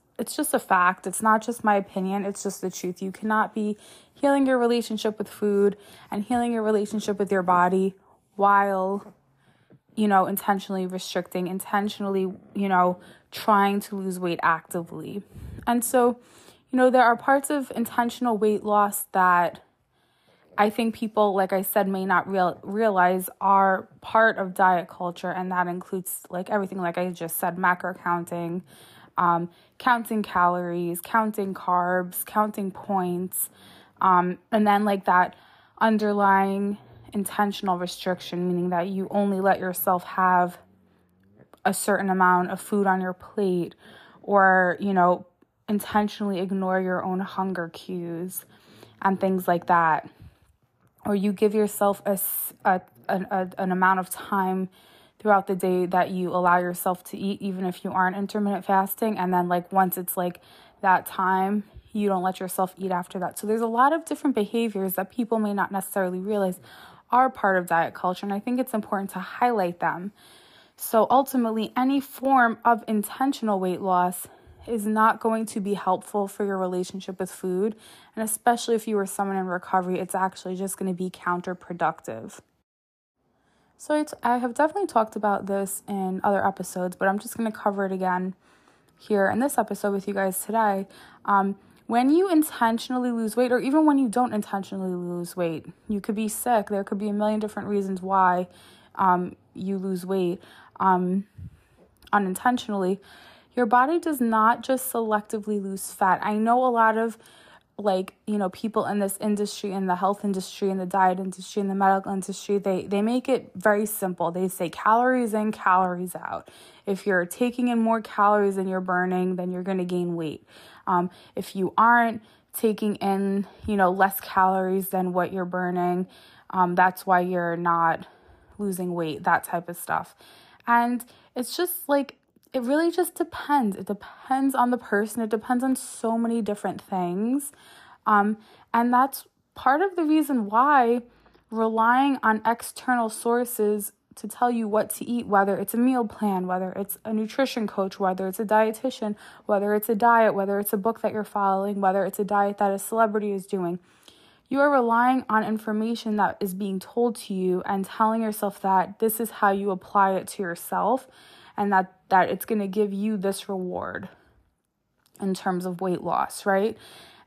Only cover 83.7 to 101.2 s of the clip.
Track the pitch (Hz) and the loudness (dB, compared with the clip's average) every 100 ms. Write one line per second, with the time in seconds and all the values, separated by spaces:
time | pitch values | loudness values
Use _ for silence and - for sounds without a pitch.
83.7 | _ - 302 302 - 240 247 240 233 311 | _ -2 -2 -2 -4 -2 0 -2 0 0
84.7 | 370 381 233 220 214 208 202 196 196 196 | 0 -2 0 0 -2 -2 -2 -2 -4 -4
85.7 | - - 202 190 185 208 196 196 190 180 | -8 -8 -6 -4 -2 0 2 0 -4 -8
86.7 | 190 180 180 190 202 233 - 226 214 214 | -6 -6 -2 -2 -2 -6 -6 -6 -4 -4
87.7 | 196 196 190 185 180 185 - _ _ _ | -2 -2 -2 -2 -2 -4 -8 _ _ _
88.7 | _ _ _ - 208 196 208 277 - 220 | _ _ _ -2 2 2 2 0 0 -2
89.7 | 202 208 196 190 196 190 185 - 220 214 | -2 -4 -2 -4 -2 -2 -2 -4 0 2
90.7 | 196 196 - - - - 202 196 202 _ | 0 -4 -14 -20 -10 0 2 2 -2 _
91.7 | _ - 226 262 320 392 320 302 - 226 | _ -2 2 4 4 4 2 2 2 0
92.7 | 226 - 254 247 233 226 240 247 247 226 | 0 -2 -2 -2 -2 -2 0 2 2 2
93.7 | 311 311 277 254 240 247 214 208 196 185 | 4 6 4 2 2 0 -2 -4 -6 -6
94.7 | 196 185 180 175 175 175 - 170 156 - | -6 -4 -4 -6 -6 -6 -4 -4 -4 -10
95.7 | - - 208 196 208 220 - 247 233 196 | -16 -6 -6 -4 -4 -4 -4 0 0 0
96.7 | 202 196 202 214 202 208 214 214 208 196 | -4 -4 -4 -4 -2 0 0 -4 -6 -4
97.7 | 202 190 190 190 190 185 180 180 - - | -2 -2 -4 0 4 4 2 -2 -10 -20
98.7 | - _ - 190 180 180 - _ - 185 | -20 _ 0 2 2 0 -8 _ -10 -6
99.7 | 196 190 185 180 196 180 185 - - - | -4 -4 -4 -2 0 0 -2 -10 -20 -20
100.7 | - 190 185 180 190 | 0 2 4 2 0